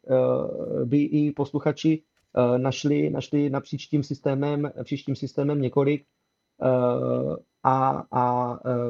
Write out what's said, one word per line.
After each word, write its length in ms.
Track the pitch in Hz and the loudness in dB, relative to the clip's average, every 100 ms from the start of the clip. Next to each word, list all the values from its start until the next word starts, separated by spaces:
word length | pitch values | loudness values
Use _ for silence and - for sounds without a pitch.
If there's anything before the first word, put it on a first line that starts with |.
| - | 0
eh, 760 | 131 127 127 - - - - 127 | 2 2 0 -2 -6 -4 -4 2
by 180 | 147 | 2
i 280 | 147 151 147 | 2 2 0
posluchači, 680 | 143 139 143 151 147 160 156 - _ _ - | -2 -4 -2 -2 0 0 0 -4 _ _ 0
eh, 200 | 123 123 | 2 2
našli, 520 | 131 127 147 147 151 | 0 -2 0 0 0
našli 400 | 143 - 147 143 | -2 -2 0 0
napříč 380 | 135 - 147 - | -2 -6 -10 -4
tím 160 | 151 | -2
systémem, 680 | 139 139 143 135 143 147 147 - | -2 -4 -2 -2 -2 -2 -4 -8
napříč 260 | 127 143 | -8 -6
tím 120 | - 131 | -6 -6
systémem 460 | 139 - 143 147 | -6 -4 -2 0
několik, 420 | 127 143 139 147 - _ _ _ _ - | 0 2 2 0 -4 _ _ _ _ -2
eh, 720 | 131 127 123 127 127 123 135 - - _ | 2 4 2 0 0 -2 -2 -6 -10 _
a, 400 | 131 131 131 139 - | 0 2 2 0 -2
a, 460 | 127 123 123 123 120 127 | 0 2 0 -2 -4 -4
eh, 40 | 123 | -2